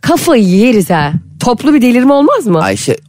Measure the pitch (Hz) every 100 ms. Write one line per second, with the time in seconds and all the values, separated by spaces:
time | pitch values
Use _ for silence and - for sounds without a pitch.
0 | - 330 - 269 196 185 240 220 180 170
1 | 147 151 - - - 233 269 294 247 240
2 | 254 277 285 554 254 165 98 98 - 117